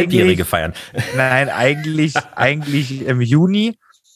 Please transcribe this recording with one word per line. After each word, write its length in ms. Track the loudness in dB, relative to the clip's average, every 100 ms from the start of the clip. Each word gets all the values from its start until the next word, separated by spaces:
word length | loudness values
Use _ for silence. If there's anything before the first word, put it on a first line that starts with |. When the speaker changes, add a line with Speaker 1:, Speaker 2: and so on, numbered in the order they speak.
| 2 4
Speaker 1:
Halbjährige 260 | 4 2 0
feiern. 280 | -2 -2 -6 -10 -8 -4 -2
Speaker 2:
Nein, 320 | 0 0 0
eigentlich, 640 | 0 0 0 -2 0 0 -2 -6
Speaker 1:
<laughs> 100 | -2
Speaker 2:
eigentlich 640 | -2 -2 -2 -2 -2 -4 -2
im 140 | 0
Juni. 580 | 2 4 4 2 -2 -4 _ _ _